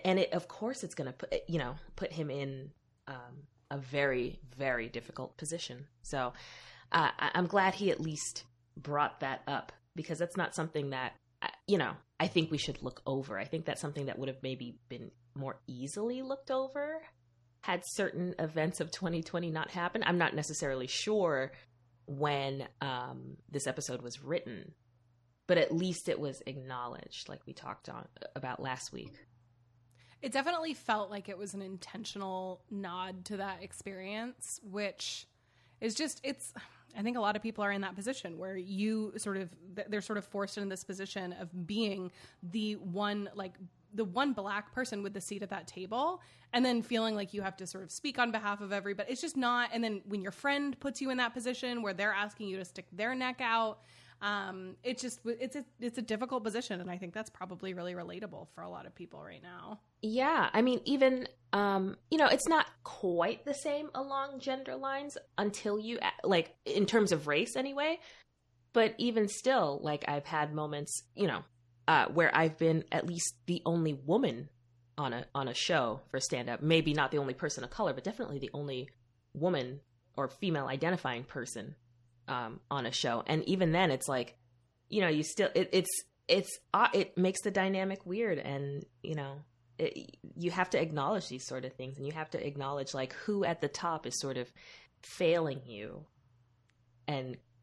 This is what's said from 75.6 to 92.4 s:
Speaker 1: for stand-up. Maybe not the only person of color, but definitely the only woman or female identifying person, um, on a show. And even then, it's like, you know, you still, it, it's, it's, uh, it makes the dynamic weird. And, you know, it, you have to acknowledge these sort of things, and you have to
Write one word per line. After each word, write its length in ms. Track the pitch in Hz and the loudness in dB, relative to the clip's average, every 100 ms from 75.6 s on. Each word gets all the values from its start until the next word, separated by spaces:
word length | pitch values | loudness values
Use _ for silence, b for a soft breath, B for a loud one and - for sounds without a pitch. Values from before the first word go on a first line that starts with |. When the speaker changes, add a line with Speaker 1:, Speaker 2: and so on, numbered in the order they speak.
| - 165 120 110 - | 4 4 4 0 -4
Speaker 1:
for 100 | 135 | -2
stand-up. 420 | - 127 120 117 | 0 -2 -2 0
Maybe 320 | 147 165 156 | 6 6 6
not 180 | 147 135 | 4 2
the 60 | 147 | 2
only 160 | 135 | 0
person 300 | 131 151 135 | -2 -4 -4
of 80 | 120 | -6
color, 200 | - 190 | -2 0
but 120 | 131 | 0
definitely 340 | 190 233 233 143 | -4 -4 -4 -4
the 140 | 135 | -4
only 360 | 143 143 131 135 - _ _ _ | -4 -4 -6 -8 -12 _ _ _
woman 480 | - 175 160 127 143 - _ _ - | 0 2 2 0 -6 -14 _ _ -2
or 120 | 135 | -2
female 400 | - 196 151 135 | 0 0 2 0
identifying 560 | 135 160 180 127 120 | 0 2 2 0 -4
person, 520 | 131 139 117 113 110 147 _ _ _ _ - | -4 -6 -6 -6 -10 -12 _ _ _ _ -6
um, 340 | 123 113 - - | -4 -4 -8 -4
on 160 | 139 120 | -2 0
a 60 | |
show. 320 | - 131 117 - | 0 2 2 2
And 180 | 156 - | 0 2
even 220 | 185 175 | 4 6
then, 200 | 170 185 | 6 4
it's 160 | 131 - | 4 2
like, 300 | 131 120 - _ _ _ _ _ | 0 0 -8 _ _ _ _ _
you 120 | 208 | 2
know, 80 | 180 | 4
you 140 | 151 | 4
still, 260 | 160 - 196 - | 2 2 2 4
it, 140 | 185 | 4
it's, 160 | - - - - _ - | 4 4 -2 -4 _ 2
it's, 320 | 185 185 - - | 4 4 -8 0
uh, 140 | 190 240 | 4 6
it 240 | 196 - - | 6 2 4
makes 240 | 180 180 | 2 2
the 100 | 214 | 0
dynamic 540 | 190 190 190 190 196 175 | 2 2 2 0 -2 -4
weird. 320 | 196 226 156 | 0 2 0
And, 480 | - 139 143 143 - _ | 0 -2 -2 -4 -8 _
you 140 | - 156 | -6 -4
know, 220 | 139 143 - _ _ - | -4 -8 -16 _ _ -2
it, 360 | 160 - - - - - | -2 -2 -12 -16 -14 -4
you 140 | 175 | -2
have 180 | 170 180 | 2 2
to 120 | 202 | 4
acknowledge 460 | 165 151 139 185 - | 2 2 2 0 -2
these 200 | 131 - | -8 -6
sort 180 | 131 131 | -6 -6
of 80 | |
things, 240 | - 131 139 | -8 -10 -6
and 80 | 139 | -6
you 80 | |
have 160 | 156 156 | -4 -4
to 180 | - | -4